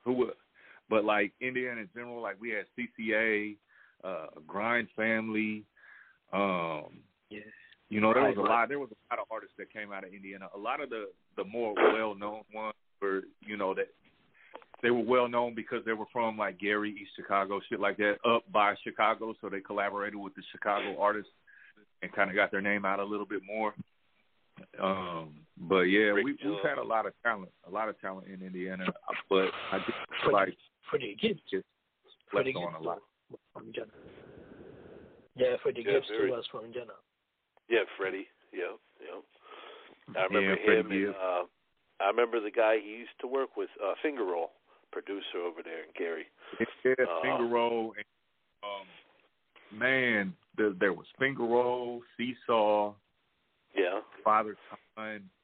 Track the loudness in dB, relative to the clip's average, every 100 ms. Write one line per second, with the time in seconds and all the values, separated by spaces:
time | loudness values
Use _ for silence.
0 | 0 0 0 -2 _ _ -20 -20 _ 2
1 | 4 4 2 _ -4 -4 -4 -6 -10 -12
2 | -12 -8 -8 -8 -6 -6 -6 -8 -10 -6
3 | 0 2 4 2 0 -8 _ _ -20 _
4 | -8 -8 -10 -16 -10 -4 0 0 0 -2
5 | 0 2 0 0 0 -4 -10 _ -20 -20
6 | -20 _ _ 0 2 0 -2 -6 -8 -18
7 | _ _ _ -16 -16 -20 -20 -20 _ 4
8 | 6 8 6 4 4 4 4 0 -6 -12
9 | _ -6 -6 -10 -12 -16 -14 -10 -10 -10
10 | -10 -14 -14 -14 -14 -8 -6 -4 -6 -8
11 | -10 -14 _ -8 -6 -2 -2 4 4 4
12 | -2 -4 -8 -10 -12 -10 -8 -10 _ _
13 | -2 -2 -4 _ -10 -4 -2 -2 -4 _
14 | _ _ _ _ -20 -20 -20 -4 0 2
15 | 4 4 4 2 -2 -4 -6 -6 -2 -4
16 | -4 -2 -2 0 -4 -2 0 2 0 -6
17 | -14 -14 0 2 2 -2 -4 -2 -2 2
18 | 2 2 4 2 4 4 4 2 -8 2
19 | 2 2 -4 -8 -8 -8 -6 -2 -2 -2
20 | -6 -6 -12 -14 -18 -6 0 0 0 2
21 | 2 2 -4 _ _ -20 -20 _ _ _
22 | -8 0 0 4 2 2 0 0 0 -2
23 | -2 -4 -4 -6 -6 -4 -4 -4 -18 _
24 | _ _ _ _ _ -20 -18 -4 -2 0
25 | -4 -8 -10 -16 _ -14 2 4 6 6
26 | 6 4 0 -2 -4 -2 -2 -2 -2 -2
27 | -2 -4 -2 -2 -6 _ -10 -6 -4 -6
28 | -10 -10 -12 -14 -10 -8 -6 -4 -6 -6
29 | -8 -8 2 4 4 0 -4 -4 -4 -6
30 | -8 -2 4 4 4 0 _ _ -4 -2
31 | -2 -2 -2 -2 -4 -4 -4 _ _ _
32 | _ _ _ 0 2 0 -4 -4 -6 -6
33 | _ _ _ -20 _ -16 -10 -10 -10 -14
34 | -20 -20 -20 -20 -20 -20 -20 -20 -20 -20
35 | -20 -20 _ 0 2 2 -2 -2 2 2
36 | 2 0 0 0 -6 -10 -10 -12 -12 -18
37 | _ _ _ _ _ _ _ 2 2 -2
38 | -4 -4 -10 _ _ -8 -6 -8 _ _
39 | -14 -14 -16 _ -20 -18 -18 -18 -20 -20
40 | -10 -2 2 2 2 2 4 4 4 0
41 | 0 -2 -2 -2 -4 _ _ _ _ _
42 | 2 4 2 2 -2 2 4 4 0 -12
43 | -14 -10 -4 -2 -2 -4 -8 -4 -4 -2
44 | -4 -2 -2 -2 -4 _ _ _ _ -10
45 | -8 -8 -6 -6 -6 -6 -12 -12 -12 -6
46 | -4 -4 -8 _ -18 -4 -4 0 2 4
47 | 4 2 0 2 2 4 2 2 -2 -6
48 | -16 _ _ _ _ _ -10 -10 -12 -20
49 | _ _ _ _ _ -20 -18 -2 2 4
50 | 4 4 2 -4 _ 2 2 4 2 2
51 | -8 0 0 2 2 4 4 2 -2 -8
52 | -12 -6 -4 -4 2 4 6 4 2 -4
53 | _ _ _ _ _ _ _ 0 0 0
54 | -6 -4 2 2 2 -6 -16 -20 _ -12
55 | -10 -10 -14 _